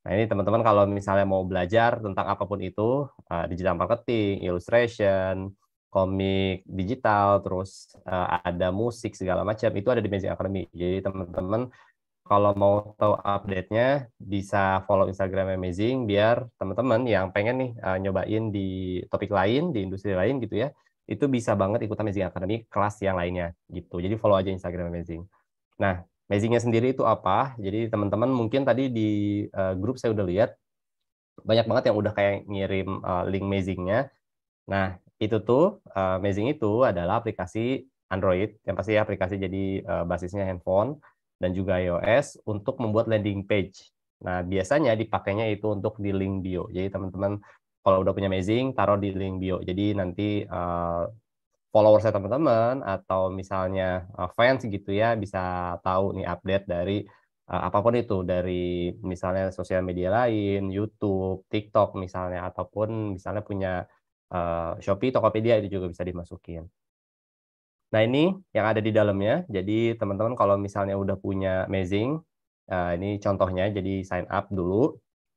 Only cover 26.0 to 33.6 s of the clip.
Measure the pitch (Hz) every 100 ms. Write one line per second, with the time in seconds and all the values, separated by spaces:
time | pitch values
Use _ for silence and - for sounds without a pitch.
26 | - _ _ 101 110 120 117 113 127 131
27 | 110 104 92 101 135 120 98 107 113 107
28 | 101 101 123 131 113 135 131 117 135 117
29 | 107 104 104 101 104 - 95 92 104 131
30 | 120 107 92 90 120 - _ _ _ _
31 | _ _ _ - - 113 113 117 127 104
32 | 101 104 101 101 - 101 95 95 95 95
33 | - 90 90 95 98 98